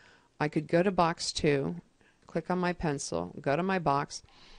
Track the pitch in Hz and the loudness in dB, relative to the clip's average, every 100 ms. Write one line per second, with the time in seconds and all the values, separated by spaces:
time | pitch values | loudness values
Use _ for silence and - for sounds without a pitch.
0 | - - _ - 151 165 151 170 196 180 | -20 -20 _ -4 -2 -2 2 2 4 4
1 | 165 - - - 160 139 156 170 - _ | 2 0 -6 0 2 2 0 -6 -12 _
2 | _ _ - 170 165 180 175 175 160 139 | _ _ -8 -6 -2 0 0 0 -2 -2
3 | - 82 87 - 143 147 190 190 151 139 | -4 -4 -6 -4 0 0 0 0 2 0
4 | 151 - - - - | -2 -10 -18 -20 -20